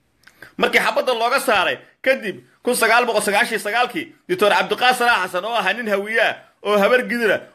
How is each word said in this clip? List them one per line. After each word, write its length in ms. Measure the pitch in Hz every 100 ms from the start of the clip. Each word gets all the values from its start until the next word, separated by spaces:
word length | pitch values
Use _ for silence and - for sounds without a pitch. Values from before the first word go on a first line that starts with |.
| _ _ _ _ - -
Markii 220 | - 233
xabadda 320 | 202 233 262
looga 260 | 233 233 269
saaray, 380 | 262 202 165 127 - _
kadib 400 | 262 262 208 131 - _
kun 100 | - 247
sagaal 300 | 226 233 240
boqol 160 | 214
sagaashan 320 | 208 202 240
iyo 60 | 226
sagaalkii, 460 | 208 226 240 165 120 - -
Doctor 200 | 180 208
Cabdiqaasim 560 | 185 185 - 247 247 240
Xasan 380 | 220 185 180 208
oo 80 |
ahaa 200 | 233 185
nin 140 | 214 220
hawiye 340 | 196 208 226
ah, 140 | 190 117 - _
oo 140 | 196 208
habar 240 | 202 247 196
gidira, 320 | 240 220 151 -